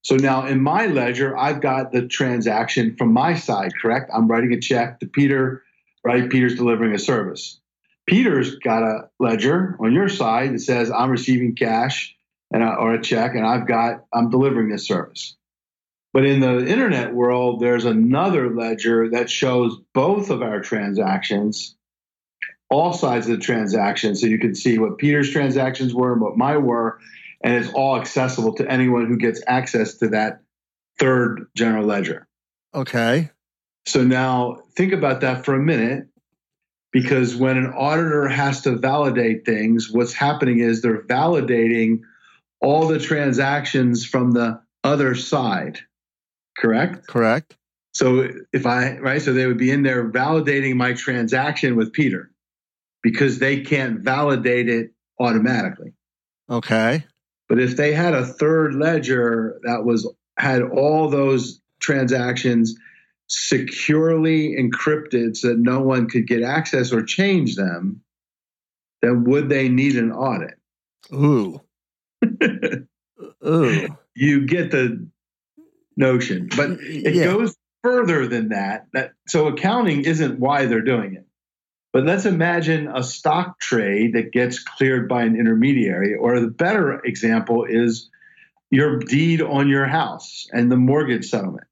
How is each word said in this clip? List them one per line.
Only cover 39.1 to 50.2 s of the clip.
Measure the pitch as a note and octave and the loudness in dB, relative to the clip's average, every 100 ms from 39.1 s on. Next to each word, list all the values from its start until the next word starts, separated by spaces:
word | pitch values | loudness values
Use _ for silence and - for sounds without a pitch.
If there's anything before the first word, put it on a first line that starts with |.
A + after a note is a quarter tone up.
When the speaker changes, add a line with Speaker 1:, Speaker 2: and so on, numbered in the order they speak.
| A#2+ A2+ A2 | 2 0 0
Speaker 1:
things, | - G#2+ A2 A2+ A2 | -2 -2 2 0 0
what's | A2+ A#2+ | -2 -2
happening | - C#3+ D3 C3 A#2 | 0 -2 0 2 2
is | A#2 A2+ | 2 0
they're | A#2 G#2+ | 0 -2
validating | - B2 E3 E3 A#2 A#2+ A2+ A#2 A2 A2+ - _ _ _ _ _ | -2 0 2 0 0 2 2 2 2 0 -4 _ _ _ _ _
all | C3+ D3+ D#3+ | 0 2 2
the | D#3 | 0
transactions | - D3+ C#3+ B2 C3+ C#3+ C#3+ C3+ B2 A#2+ - | -2 0 0 0 0 -2 -2 0 2 0 -2
from | C3 B2 | 0 2
the | A#2+ A#2 A2+ _ _ | 2 0 -4 _ _
other | C3+ D3 C3+ | -2 2 0
side, | B2 - C#3+ A#2+ F#2 - - - _ _ _ _ _ _ - | -2 -2 -2 -2 -4 -6 -12 -20 _ _ _ _ _ _ -2
correct? | A2+ A2+ C#3 - - | 2 2 0 -4 -4
Speaker 2:
Correct. | A#2+ A2 B2 - _ _ _ _ | 0 2 0 -4 _ _ _ _
Speaker 1:
So | - B2+ B2+ C3 - - | 0 2 4 0 -6 -6
if | C#3 B2 | -2 0
I, | B2 B2+ B2+ | 0 -2 -4
right, | C3+ C#3+ | -4 -2
so | D3 | 0
they | B2+ B2+ | 0 0
would | A2+ | 0
be | B2+ | 2
in | C#3+ | 2
there | C#3 B2+ A2+ | 2 0 -2
validating | B2 | -2